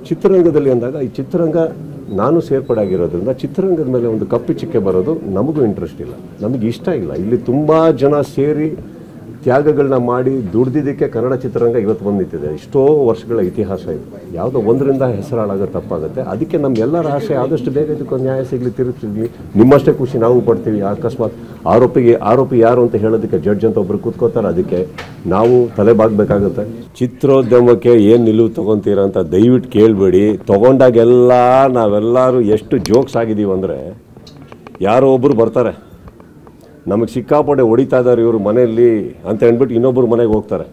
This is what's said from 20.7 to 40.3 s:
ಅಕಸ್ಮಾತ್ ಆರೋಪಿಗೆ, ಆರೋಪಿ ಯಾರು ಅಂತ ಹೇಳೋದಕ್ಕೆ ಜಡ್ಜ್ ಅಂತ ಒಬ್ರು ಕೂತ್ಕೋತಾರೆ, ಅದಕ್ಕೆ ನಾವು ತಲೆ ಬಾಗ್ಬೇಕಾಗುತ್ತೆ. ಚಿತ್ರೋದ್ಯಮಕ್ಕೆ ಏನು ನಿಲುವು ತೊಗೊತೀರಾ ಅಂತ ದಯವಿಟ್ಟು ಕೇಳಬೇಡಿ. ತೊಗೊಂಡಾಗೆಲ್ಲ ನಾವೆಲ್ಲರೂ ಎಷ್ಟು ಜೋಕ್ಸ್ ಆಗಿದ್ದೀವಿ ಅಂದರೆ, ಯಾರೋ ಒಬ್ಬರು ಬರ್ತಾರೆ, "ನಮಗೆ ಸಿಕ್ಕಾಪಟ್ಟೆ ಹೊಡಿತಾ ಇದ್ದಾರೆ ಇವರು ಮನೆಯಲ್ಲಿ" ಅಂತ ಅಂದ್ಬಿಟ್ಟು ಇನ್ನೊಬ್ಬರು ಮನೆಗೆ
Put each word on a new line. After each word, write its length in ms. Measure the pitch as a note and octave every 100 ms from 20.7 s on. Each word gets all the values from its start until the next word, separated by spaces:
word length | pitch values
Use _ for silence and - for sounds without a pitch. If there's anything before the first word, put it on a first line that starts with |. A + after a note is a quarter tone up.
| G#2+
ಅಕಸ್ಮಾತ್ 540 | G2 G2+ A#2 - A2 - - - -
ಆರೋಪಿಗೆ, 480 | A2+ B2+ C3+ A#2
ಆರೋಪಿ 440 | A#2 G#2 B2 C3+ B2+
ಯಾರು 240 | A2+ B2
ಅಂತ 120 | A#2+
ಹೇಳೋದಕ್ಕೆ 440 | A2+ A2 A2 A2 F#2+
ಜಡ್ಜ್ 260 | D2 G#2
ಅಂತ 120 | A2 G#2+
ಒಬ್ರು 220 | F#2 G2+
ಕೂತ್ಕೋತಾರೆ, 480 | A#2 - A#2 A#2 G2+
ಅದಕ್ಕೆ 420 | E2+ - F2+ F2+ - - - -
ನಾವು 500 | F#2 A#2 B2 A#2+ -
ತಲೆ 160 | G#2
ಬಾಗ್ಬೇಕಾಗುತ್ತೆ. 920 | A2 A2 G#2 G#2 G#2 G2 F2 G#2+ - -
ಚಿತ್ರೋದ್ಯಮಕ್ಕೆ 1000 | - B2 - C#3+ C3+ A#2 B2 A#2+ A2+ A#2+
ಏನು 300 | A#2 G2+ A#2
ನಿಲುವು 240 | A2+ A2 A2+
ತೊಗೊತೀರಾ 540 | C3+ G2+ G#2+ G#2+ G2+
ಅಂತ 160 | G2 F#2+
ದಯವಿಟ್ಟು 520 | E2+ F2+ A#2 B2+ -
ಕೇಳಬೇಡಿ. 680 | G#2 A2 G2+ F#2+ F#2 G#2 G2+
ತೊಗೊಂಡಾಗೆಲ್ಲ 1300 | - G2+ B2 C3+ C3 A#2 A#2 B2 B2 B2 B2 C3 C3+
ನಾವೆಲ್ಲರೂ 760 | B2 G#2+ G#2 A2+ B2 C3 B2+
ಎಷ್ಟು 380 | G#2+ G#2+ - C3+
ಜೋಕ್ಸ್ 380 | - A#2 B2+ A#2
ಆಗಿದ್ದೀವಿ 360 | A2+ G#2 G#2
ಅಂದರೆ, 500 | F#2+ F#2 C#2 D2+ A2 _ - - - - - - -
ಯಾರೋ 340 | F#2+ A#2+ C3+
ಒಬ್ಬರು 200 | C3 B2+
ಬರ್ತಾರೆ, 560 | A2 A2+ B2+ A2+ - - - - - - - - - - - -
"ನಮಗೆ 260 | G2+ A#2
ಸಿಕ್ಕಾಪಟ್ಟೆ 500 | C3 G#2+ D3+ C#3+ C#3
ಹೊಡಿತಾ 360 | A#2 A#2 C3+ C3
ಇದ್ದಾರೆ 240 | B2 A#2
ಇವರು 160 | A#2 A2+
ಮನೆಯಲ್ಲಿ" 760 | G2+ A2+ B2 A2+ A#2+ A2 -
ಅಂತ 300 | - F2 G#2+
ಅಂದ್ಬಿಟ್ಟು 300 | A#2+ A#2 C3
ಇನ್ನೊಬ್ಬರು 320 | A#2 B2+ B2+ A#2+
ಮನೆಗೆ 260 | A#2 A#2